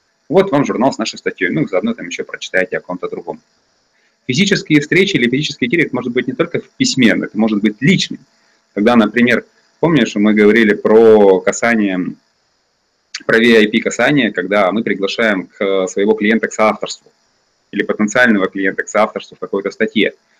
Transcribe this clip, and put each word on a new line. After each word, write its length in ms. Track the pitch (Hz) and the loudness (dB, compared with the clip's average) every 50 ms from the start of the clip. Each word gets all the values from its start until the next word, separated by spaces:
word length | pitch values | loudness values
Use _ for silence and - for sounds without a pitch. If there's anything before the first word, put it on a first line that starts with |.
| _ _ _ _ _ - | _ _ _ _ _ -2
вот 220 | 139 190 190 196 | 2 2 2 2
вам 120 | - 147 127 | 2 0 0
журнал 300 | 104 95 98 120 139 - | 0 -2 0 0 -2 -2
с 60 | - | -2
нашей 180 | 113 - - - | -6 -8 -8 -8
статьей. 320 | - - 92 - 90 85 | -8 -8 -6 -4 -4 -2
Ну, 180 | - 160 139 107 | -2 -2 -2 -2
заодно 280 | 95 92 90 117 - | -2 -2 -2 -2 -6
там 120 | - 85 87 | -6 -8 -12
ещё 160 | - - - | -10 -10 -12
прочитаете 540 | - - - - - - 95 92 - - 80 | -12 -12 -14 -12 -6 -2 -2 -2 -2 -4 -8
о 40 | |
ком-то 280 | - - 90 90 - 87 | -8 -8 -12 -8 -8 -10
другом». 320 | 90 90 85 85 76 78 _ _ _ _ _ _ _ _ _ _ _ _ _ _ _ _ _ - | -10 -10 -12 -12 -14 -16 _ _ _ _ _ _ _ _ _ _ _ _ _ _ _ _ _ -6
Физические 540 | 123 147 196 196 190 160 - - 151 143 | -2 0 0 0 0 -2 -2 0 0 0
встречи 340 | 147 - 156 175 196 190 - | 2 2 0 0 0 0 0
или 120 | 139 120 120 | 0 0 0
физический 400 | 123 139 151 - - - 165 - | 0 -2 -4 -4 -6 -6 -6 -4
директ 240 | 175 170 147 - | -2 -2 -2 -2
может 200 | - 123 120 127 | -4 -6 -6 -4
быть 160 | 120 127 127 - | -4 -4 -4 -4
не 60 | 131 | -4
только 260 | - 170 170 - 127 | -6 -4 -4 -6 -8
в 100 | - _ | -10 _
письме, 460 | _ - 135 127 - 135 123 104 87 | _ -4 -4 -2 0 2 2 2 2
но 100 | - - | 2 -2
это 120 | - - 104 | -6 -4 -2
может 240 | 110 113 110 101 | -2 0 0 0
быть 160 | 101 110 104 - | -2 -2 -4 -2
личный. 380 | 131 165 190 - - - - - _ _ _ _ _ _ _ _ _ _ - | 0 0 0 0 -2 -4 -10 -14 _ _ _ _ _ _ _ _ _ _ -6
Когда, 220 | 101 104 117 120 | -2 0 2 4
например, 500 | 117 107 98 - 120 120 123 117 107 - _ _ _ _ _ _ _ | 4 2 2 2 0 0 0 0 -2 -4 _ _ _ _ _ _ _
помнишь, 360 | - 165 170 139 110 - - | -2 0 2 2 0 0 0
мы 180 | 107 104 107 104 | 0 0 2 4
говорили 400 | 107 104 104 107 117 113 104 104 | 4 4 4 6 4 4 2 2
про 640 | - - 107 107 110 117 113 110 107 101 98 95 92 | 0 2 4 4 6 8 8 8 8 8 6 4 4
касание, 760 | 92 101 101 - - 117 117 110 104 101 92 90 87 - - - _ _ _ _ _ _ _ _ _ _ _ _ _ _ _ _ _ _ - - - - | 2 -2 -4 -2 0 0 0 0 0 -2 -2 -4 -6 -8 -8 -14 _ _ _ _ _ _ _ _ _ _ _ _ _ _ _ _ _ _ -20 -12 -4 0
про 100 | - 117 | 0 2
V 200 | 113 120 117 110 | 4 4 4 4
I 80 | 107 104 | 4 2
P 120 | - 113 | 0 -2
касание, 520 | - 101 - - 120 135 151 143 120 98 | -4 -4 -4 -2 -2 0 0 0 0 -2
когда 400 | - 92 92 92 101 104 101 90 | -2 -4 -4 -2 0 0 0 0
мы 100 | 92 110 | 0 -2
приглашаем 640 | 113 110 101 95 98 98 - - 117 110 101 95 87 | -2 -4 -4 -4 -4 -6 -4 -2 -2 -2 -2 -2 -6
к, 420 | - _ - 107 98 95 95 92 90 | -10 _ -6 -4 -2 -2 -2 -2 -2
своего 260 | - 101 101 107 110 | -2 -2 0 0 0
клиента 340 | - 104 104 113 110 - - | 0 0 0 0 0 -2 -4
к 60 | - | -2
соавторству 580 | - 110 107 104 - - - - - _ _ _ _ _ _ _ _ _ _ _ _ _ _ | 0 0 0 0 -2 -6 -12 -12 -12 _ _ _ _ _ _ _ _ _ _ _ _ _ _
или 140 | - 101 98 | -6 -6 -4
потенциального 640 | - 101 - 107 104 - 127 123 120 107 101 95 92 | -4 -2 -2 -2 -2 2 2 2 4 2 2 0 -2
клиента 360 | - 98 98 95 92 - - | -4 -4 -4 -4 -4 -4 -6
к 60 | - | -4
соавторству 460 | - 104 107 107 - 98 - - - | 0 0 0 0 -2 -8 -12 -14 -18
в 40 | - | -14
какой-то 320 | - - - 101 98 98 | -12 -6 -6 -6 -6 -6
статье. 420 | - - 113 110 - 110 87 78 - _ _ _ _ _ | -4 -4 -4 -2 0 0 0 0 -2 _ _ _ _ _